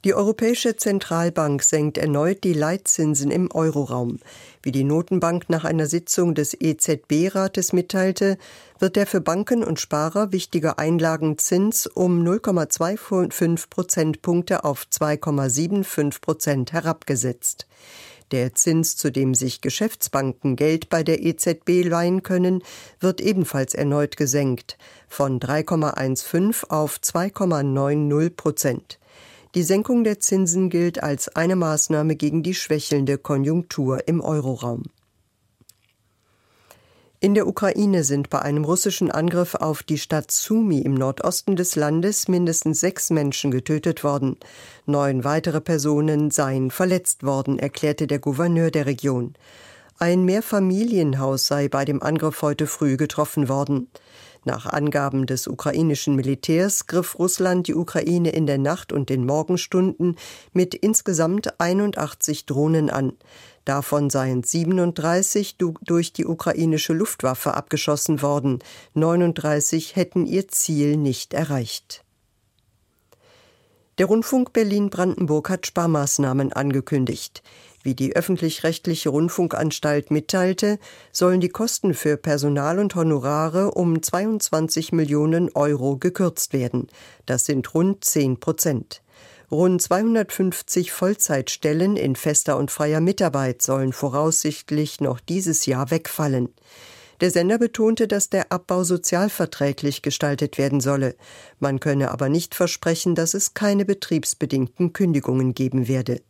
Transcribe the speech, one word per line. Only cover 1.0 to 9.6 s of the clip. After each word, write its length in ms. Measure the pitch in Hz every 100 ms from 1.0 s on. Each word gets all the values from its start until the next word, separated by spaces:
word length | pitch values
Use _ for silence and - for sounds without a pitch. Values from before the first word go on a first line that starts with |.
| - 165 170 170 151 143
senkt 360 | - 156 151 -
erneut 480 | 156 143 160 196 185
die 80 |
Leitzinsen 800 | 156 151 190 - - 156 143 143
im 200 | 170 180
Euroraum. 680 | - 160 147 131 123 120 143 - - - -
Wie 80 | -
die 140 | 131 139
Notenbank 640 | 156 170 185 165 170 -
nach 160 | 165 160
einer 220 | 160 151
Sitzung 480 | 170 170 - 175 151
des 200 | 147 -
E-Z-B-Rates 1160 | 160 156 - 147 _ 151 180 190 190 196 180
mitteilte, 640 | 180 175 190 190 185 196 196 - - - _
wird 180 | 190 202
der 100 | 202
für 140 | 190
Banken 420 | 160 175 208 240